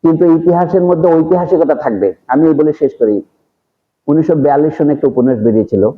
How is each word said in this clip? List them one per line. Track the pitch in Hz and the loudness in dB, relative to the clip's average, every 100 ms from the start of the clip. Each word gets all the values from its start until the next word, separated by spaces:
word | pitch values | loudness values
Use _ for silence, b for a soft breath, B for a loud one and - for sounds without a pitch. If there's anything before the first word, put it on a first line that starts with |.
| 165 | 0
কিন্তু | 160 175 160 | 2 2 2
ইতিহাসের | 170 175 175 185 175 | 2 0 0 0 0
মধ্যে | 175 175 165 | 0 2 2
ঐতিহাসিকতা | 160 180 175 180 160 147 | 0 -2 0 0 0 -2
থাকবে। | 131 104 95 - - | -2 -2 -4 -4 -4
আমি | 135 160 | 0 2
এই | |
বলে | 143 156 | 2 0
শেষ | 151 139 - | 0 -4 0
করি, | 113 104 - _ _ _ _ _ _ _ - | -2 -2 -6 _ _ _ _ _ _ _ -2
উনিশশো | 151 156 160 | 0 0 0
বিয়াল্লিশ | 143 143 151 151 | 0 0 -2 -2
সনে | 147 | -2
একটা | 143 139 | 0 -2
উপন্যাস | 127 123 123 | 0 0 0
বেরিয়েছিল | 113 110 107 101 107 | 0 0 0 0 -2